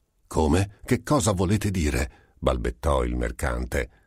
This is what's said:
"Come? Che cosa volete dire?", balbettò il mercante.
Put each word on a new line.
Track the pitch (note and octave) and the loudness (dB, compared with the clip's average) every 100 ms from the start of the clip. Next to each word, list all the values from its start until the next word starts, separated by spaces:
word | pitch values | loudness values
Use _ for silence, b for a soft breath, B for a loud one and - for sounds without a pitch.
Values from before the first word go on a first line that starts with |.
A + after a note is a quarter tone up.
| _ _ - | _ _ -6
"Come? | D#2+ D2+ F2 G2+ - | 0 2 2 0 -6
Che | - B2 | -2 -2
cosa | - D3 G#2+ | 2 2 2
volete | F#2+ F2+ G#2 G#2 | 2 2 2 0
dire?", | F#2 D2 B1 B1+ - _ _ | 0 0 0 -4 -8 _ _
balbettò | C2 C2 A#1 - D#2 C2+ | 0 0 -2 -2 0 2
il | A#1+ A#1+ | 0 -2
mercante. | A#1 - C#2 A#1 B1 D2 A#1+ _ | -4 -4 -4 -4 -4 -4 -4 _